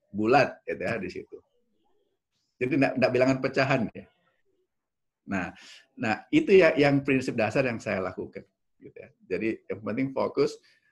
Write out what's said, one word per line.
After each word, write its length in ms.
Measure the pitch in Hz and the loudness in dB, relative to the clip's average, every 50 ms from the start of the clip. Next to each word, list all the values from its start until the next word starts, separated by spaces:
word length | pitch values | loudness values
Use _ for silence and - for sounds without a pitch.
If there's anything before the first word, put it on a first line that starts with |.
| _ | _
bulat 540 | _ - 101 107 110 131 143 123 - - - _ | _ -6 -2 2 4 4 4 4 2 -2 -8 _
gitu 140 | - 85 71 | -10 -8 -6
ya 140 | 90 101 117 | -4 -6 -6
di 140 | 107 90 - | -6 -8 -10
situ. 280 | - 85 - - - - - _ _ _ _ _ _ _ _ _ _ _ _ _ _ _ _ _ _ _ _ _ _ | -10 -12 -14 -16 -18 -20 -20 _ _ _ _ _ _ _ _ _ _ _ _ _ _ _ _ _ _ _ _ _ _
Jadi 220 | - 127 127 160 | -6 -4 -2 0
nggak, 160 | 139 135 - - | 2 0 0 2
nggak 160 | - 127 123 | 0 0 2
bilangan 260 | 123 123 127 135 135 131 | 2 2 2 2 2 0
pecahan 420 | - 131 - 139 135 131 139 123 104 95 | -2 -2 0 0 0 2 0 -2 -2 -4
ya. 160 | - 95 - - _ _ _ _ _ _ _ _ _ _ _ _ _ _ _ _ _ _ _ _ _ _ _ | -8 -12 -18 -18 _ _ _ _ _ _ _ _ _ _ _ _ _ _ _ _ _ _ _ _ _ _ _
Nah, 320 | - 98 92 87 90 - - - - - - _ _ _ | -8 -6 -6 -6 -8 -12 -16 -20 -20 -20 -20 _ _ _
nah 320 | - 120 110 107 - - _ | -6 -4 -2 -2 -4 -2 _
itu 220 | 147 160 160 226 196 | 0 2 4 6 6
ya 220 | 190 170 160 - | 8 8 6 6
yang 240 | 139 143 143 139 139 | 4 4 4 4 2
prinsip 300 | 139 143 135 131 123 - 123 | 2 2 0 0 0 -2 -2
dasar 300 | 113 107 107 - 147 131 | -2 -2 0 0 0 0
yang 160 | 123 113 107 | 0 -4 -4
saya 180 | - 110 98 | -4 -4 -4
lakukan 460 | 95 95 92 92 - 87 - - - - _ _ _ _ _ _ | -2 -4 -6 -8 -10 -12 -12 -14 -16 -20 _ _ _ _ _ _
gitu 160 | _ - - - | _ -20 -20 -20
ya. 160 | - - - _ _ _ | -20 -20 -20 _ _ _
Jadi 240 | - 90 90 107 113 98 - _ | -6 -6 -4 -4 -4 -6 -6 _
yang 140 | - 92 90 | -10 -12 -8
penting 300 | 107 107 107 131 135 135 | -8 -6 -4 -4 -4 -4
fokus. 480 | 135 113 104 101 - - 147 151 - - _ _ _ _ _ _ | -4 -4 -4 -2 0 -2 -2 -2 -4 -8 _ _ _ _ _ _